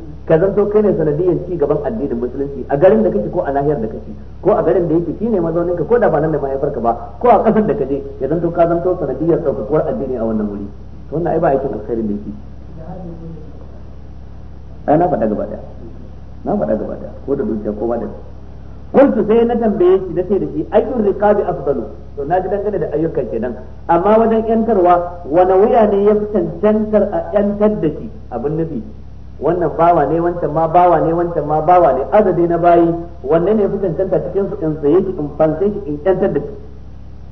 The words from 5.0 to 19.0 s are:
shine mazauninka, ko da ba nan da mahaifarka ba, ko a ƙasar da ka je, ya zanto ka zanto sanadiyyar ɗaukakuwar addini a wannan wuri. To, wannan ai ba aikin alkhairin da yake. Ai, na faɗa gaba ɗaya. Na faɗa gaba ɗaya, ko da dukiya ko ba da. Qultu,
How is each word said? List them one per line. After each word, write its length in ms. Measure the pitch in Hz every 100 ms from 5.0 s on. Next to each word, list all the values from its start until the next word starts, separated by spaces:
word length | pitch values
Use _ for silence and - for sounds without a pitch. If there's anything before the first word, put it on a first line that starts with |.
| 165 -
shine 200 | 226 202
mazauninka, 440 | 165 165 175 175 151
ko 120 | 233
da 100 | 190
ba 100 | 156
nan 140 | 156
da 60 | 147
mahaifarka 420 | 135 135 139 120
ba, 340 | 117 117 - -
ko 80 | 240
a 140 | 208
ƙasar 200 | 220 208
da 100 | 170
ka 100 | 139 131
je, 160 | 139 - -
ya 80 | 131
zanto 240 | 170 170
ka 160 | 175 170
zanto 300 | 170 180 180
sanadiyyar 400 | 143 127 165 151
ɗaukakuwar 480 | 143 110 107 156 -
addini 300 | 117 127 120
a 80 |
wannan 240 | 113 110 101
wuri. 180 | 101 101 - - - -
To, 40 | 143
wannan 160 | 170
ai 60 | 160
ba 100 | 160
aikin 160 | 135 -
alkhairin 340 | - - 113 107
da 40 |
yake. 200 | 101 104 - - - - 160 165 185 175 165 165 160 - - - - - - - - - - - - - - -
Ai, 100 | 156
na 80 | 175
faɗa 180 | 113 113
gaba 160 | 104 -
ɗaya. 140 | - - - - - - - - - 127
Na 60 |
faɗa 200 | 202 - 107
gaba 160 | -
ɗaya, 160 | - - - 131
ko 80 |
da 80 | 139
dukiya 300 | 110 107 110
ko 120 | 104 117
ba 100 | 117
da. 80 | 104 - - - - - - - -
Qultu, 340 | -